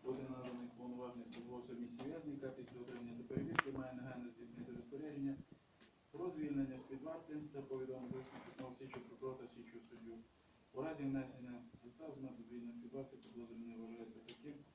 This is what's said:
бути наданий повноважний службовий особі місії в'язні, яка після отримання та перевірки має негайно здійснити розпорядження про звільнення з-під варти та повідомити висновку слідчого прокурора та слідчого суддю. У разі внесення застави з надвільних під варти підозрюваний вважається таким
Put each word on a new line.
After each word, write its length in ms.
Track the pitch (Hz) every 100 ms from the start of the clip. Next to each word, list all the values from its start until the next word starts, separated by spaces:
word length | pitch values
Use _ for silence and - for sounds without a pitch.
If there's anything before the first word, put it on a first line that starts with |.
бути 200 | 127 131
наданий 440 | 135 131 127 123 120 -
повноважний 480 | 123 123 123 120 113
службовий 300 | 120 120 123
особі 160 | 123 120
місії 220 | 117 - 139
в'язні, 220 | 160 151
яка 160 | 139 135 127
після 220 | 120 123
отримання 340 | 123 120 120 117
та 60 | 120
перевірки 420 | 131 - 113 139
має 220 | 135 131
негайно 360 | 127 123 123 120
здійснити 420 | 117 117 120 120
розпорядження 640 | 120 - 139 151 143 139 139 - - - - - - -
про 180 | 147 180
звільнення 480 | 156 147 139 131 131
з-під 220 | 131 135
варти 300 | 151 165 147 151 147
та 80 | 139
повідомити 540 | 135 131 131 127 123 131
висновку 600 | 127 127 - - 127 127
слідчого 280 | 131 127 113
прокурора 320 | 113 131 -
та 60 | 120
слідчого 300 | - - 117 -
суддю. 260 | - 113 113 113 - - - -
У 80 | 131
разі 220 | 151 156
внесення 500 | 139 135 127 127 123 120 117 -
застави 300 | 123 - 156 135
з 40 |
надвільних 520 | 131 117 113 120 117 117
під 120 | 117
варти 240 | 135 135 -
підозрюваний 600 | 110 117 117 113 117 117
вважається 420 | 113 117 113 113 -
таким 260 | - 135 143 -